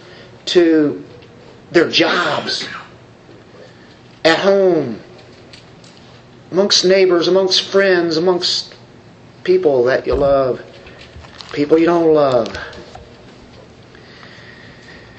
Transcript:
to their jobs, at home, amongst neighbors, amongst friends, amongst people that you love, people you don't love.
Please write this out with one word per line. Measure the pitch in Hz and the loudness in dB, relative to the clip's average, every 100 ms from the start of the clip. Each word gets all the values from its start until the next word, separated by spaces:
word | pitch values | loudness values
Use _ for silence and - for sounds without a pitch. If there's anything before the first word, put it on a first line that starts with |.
| - - - - - | -20 -20 -20 -16 -2
to | 180 165 156 147 - - - - - - - - | 2 4 4 0 -4 -14 -20 -20 -20 -20 -20 -2
their | 170 131 | 0 2
jobs, | - 170 180 151 131 95 - - - - - - - - - - - - - - - - - | 0 0 -2 -4 -6 -6 -10 -10 -16 -18 -20 -20 -20 -20 -20 -20 -20 -20 -20 -20 -20 -20 -4
at | 160 160 | -2 0
home, | 196 196 190 160 127 98 - - - - - - - - - - - - - - - | 0 2 2 0 -4 -10 -16 -20 -20 -20 -20 -20 -20 -20 -20 -20 -20 -20 -20 -20 -6
amongst | 170 202 - | -2 0 2
neighbors, | 180 196 185 175 165 | 2 4 4 2 2
amongst | 190 185 - | 0 0 -2
friends, | - 196 196 175 170 160 | 0 0 2 2 0 -2
amongst | 185 175 - - - - - - - - - - | 0 -2 -2 -6 -8 -18 -20 -20 -20 -20 -20 -10
people | - 185 151 131 | -2 0 2 2
that | 120 131 127 | 0 0 -2
you | |
love, | 127 139 139 131 113 - - - - - - - - - | -2 0 0 -2 -6 -10 -20 -20 -20 -20 -20 -20 -20 -10
people | 143 147 160 | -4 2 2
you | 165 | 4
don't | 170 165 | 2 2
love. | 151 139 123 107 - - - - - - - - - - - - - - - - - - - - - - - - - - | 2 2 0 -2 -8 -16 -18 -20 -20 -20 -20 -20 -20 -20 -20 -20 -20 -20 -20 -20 -20 -20 -20 -20 -20 -20 -20 -20 -20 -20